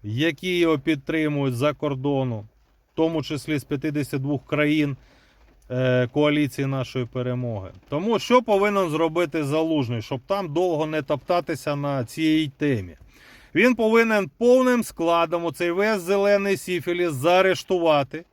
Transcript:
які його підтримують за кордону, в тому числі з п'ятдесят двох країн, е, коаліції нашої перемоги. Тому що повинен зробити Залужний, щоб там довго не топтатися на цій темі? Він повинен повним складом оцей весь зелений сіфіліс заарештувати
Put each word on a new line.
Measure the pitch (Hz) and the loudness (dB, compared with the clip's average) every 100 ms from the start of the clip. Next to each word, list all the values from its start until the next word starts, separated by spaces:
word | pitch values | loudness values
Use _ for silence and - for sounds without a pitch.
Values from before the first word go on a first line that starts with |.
які | 104 113 160 156 185 180 | -6 -2 -2 -2 -4 0
його | 170 156 | 2 2
підтримують | 147 156 - 160 151 147 139 120 | 0 -4 -2 -2 0 0 -2 0
за | 147 | -2
кордону, | 147 151 139 139 139 131 113 | -2 -4 -4 -2 -2 -2 -6
в | 104 _ _ _ _ - | -12 _ _ _ _ -2
тому | 160 165 | 0 0
числі | 147 151 - 151 | -4 -8 -2 -4
з | |
п'ятдесят | - 143 156 147 143 139 | -2 -6 -4 -4 -4 -4
двох | 135 143 - | -4 -4 -4
країн, | 147 147 156 147 135 - _ _ _ _ _ _ | 0 2 2 0 -4 -14 _ _ _ _ _ _
е, | 127 127 127 123 | -2 2 2 0
коаліції | 147 147 147 143 - 135 | 2 2 2 0 -2 -4
нашої | 135 127 131 120 | -2 -4 -6 -6
перемоги. | 131 123 123 123 107 92 - _ | -6 -4 -4 -6 -8 -10 -16 _
Тому | 143 196 220 | -4 0 -2
що | - 247 | 4 2
повинен | 233 202 202 202 180 | 4 2 4 2 0
зробити | 151 165 160 170 165 | 0 0 0 -2 -2
Залужний, | 143 151 160 156 123 120 | -2 0 0 0 0 -4
щоб | 107 131 - | -6 -8 -4
там | 196 185 | -4 -2
довго | 151 180 156 156 | -2 0 0 -2
не | 156 | -4
топтатися | 143 147 - 175 175 151 - 143 | -4 -6 0 -2 0 -6 -4 -4
на | 143 139 127 | -2 -4 -4
цій | - 160 156 156 - | -2 0 2 0 -4
темі? | 147 120 90 76 - - - - - 156 | -2 -2 -4 -16 -20 -20 -20 -20 -6 2
Він | 233 247 | 4 4
повинен | 220 226 226 214 185 _ | 4 4 4 2 -2 _
повним | 240 254 254 247 | 4 6 6 2
складом | - - 165 170 165 170 170 | -2 -4 0 2 2 0 -4
оцей | 143 175 | -2 -2
весь | 175 214 214 | 0 0 0
зелений | 170 196 202 202 196 185 | 0 0 4 2 2 -4
сіфіліс | - 180 165 175 175 | -2 -4 -4 -2 -2
заарештувати | 139 151 180 190 175 - 185 165 147 135 156 170 | 0 2 4 4 2 -2 0 2 2 0 -8 -16